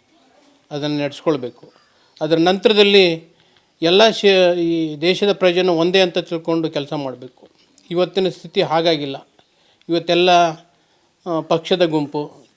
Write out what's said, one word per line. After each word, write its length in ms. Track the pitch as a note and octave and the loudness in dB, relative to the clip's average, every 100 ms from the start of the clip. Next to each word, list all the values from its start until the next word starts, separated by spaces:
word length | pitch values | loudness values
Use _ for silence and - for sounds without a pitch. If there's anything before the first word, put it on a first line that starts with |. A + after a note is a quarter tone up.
| _ _ _ _ _ _ _ | _ _ _ _ _ _ _
ಅದನ್ನು 280 | D3 D3 D3 | -8 -6 -4
ನಡೆಸ್ಕೊಳ್ಬೇಕು. 760 | C#3+ C#3 - D3 B2 - - _ _ _ _ - | -6 -4 -4 -4 -6 -14 -20 _ _ _ _ -8
ಅದರ 160 | D#3 E3 | -2 0
ನಂತರದಲ್ಲಿ 960 | F3 G3 A3+ G#3 G3+ G3+ F3+ E3 E3 _ _ _ _ _ | 2 2 2 4 4 6 4 0 -8 _ _ _ _ _
ಎಲ್ಲ 280 | D#3+ F#3 A3+ | 0 4 4
ಶ-, 480 | - G3+ F#3+ F3+ F3 | 2 2 4 2 2
ಈ 380 | E3+ E3 D#3+ D3+ | -2 -2 -4 -4
ದೇಶದ 320 | E3+ F3+ G3+ | -2 0 -2
ಪ್ರಜೆನೂ 400 | F#3+ F#3 F3 F#3 | 0 0 2 0
ಒಂದೇ 280 | E3 F3 F#3+ | 0 2 2
ಅಂತ 180 | F#3 F3+ | 0 -2
ತಿಳ್ಕೊಂಡು 520 | E3+ E3+ E3 E3 D#3+ | -6 -6 -4 -4 -4
ಕೆಲಸ 220 | D#3 C#3 | -6 -8
ಮಾಡಬೇಕು. 560 | D3+ C#3 B2 B2+ _ - _ _ _ - | -8 -8 -12 -18 _ -20 _ _ _ -8
ಇವತ್ತಿನ 380 | E3+ F3 F3+ F#3 | -4 -2 -2 -4
ಸ್ಥಿತಿ 340 | - E3+ G3+ | -4 -8 -4
ಹಾಗಾಗಿಲ್ಲ. 640 | D3+ D#3+ E3+ D#3 C#3+ C3+ - _ _ _ _ _ - | -2 0 0 -2 -4 -12 -16 _ _ _ _ _ -6
ಇವತ್ತೆಲ್ಲ, 420 | E3+ E3 E3+ F3+ F3 E3+ D#3+ _ _ _ _ _ _ F3+ | -4 0 2 4 4 2 -2 _ _ _ _ _ _ -8
ಆ, 140 | D#3+ | -6
ಪಕ್ಷದ 440 | D3+ E3 E3 F#3 | -2 -4 -2 0
ಗುಂಪು, 600 | E3+ D#3 C#3+ D3+ D3 - _ | 0 -2 -4 -8 -12 -16 _